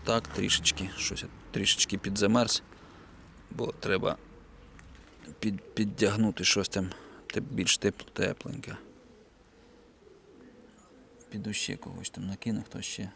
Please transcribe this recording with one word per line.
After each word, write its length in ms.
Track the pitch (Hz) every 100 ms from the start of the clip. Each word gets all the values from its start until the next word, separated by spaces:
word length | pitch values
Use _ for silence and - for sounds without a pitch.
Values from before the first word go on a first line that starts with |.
так, 240 | - 117 -
трішечки, 600 | - 101 - 82 - 95 -
щось 260 | - 95
я 60 | - - -
трішечки 460 | - 98 - - 98
підзамерз, 640 | - 98 101 117 117 - - - - - - - - - -
бо 200 | - 120
треба 460 | - - 95 - - - - - - - - - - - - - -
під-, 340 | 110 95 -
піддягнути 720 | - 104 - 104 104 110 -
щось 260 | 92 - 95
там 200 | - 92 - - - -
теп-, 180 | - 98
більш 260 | 110 87 -
теп-, 340 | 101 - -
тепленьке. 640 | - 95 - - - - 101 - - - - - _ - - - - - _ - - - 254 254 - - - - - - - -
Піду 240 | 107 107
ще 220 | 101 - 98
когось 340 | - 90 98
там 180 | - -
накину, 360 | 98 - 107 -
хто 160 | -
ще 280 | - - 98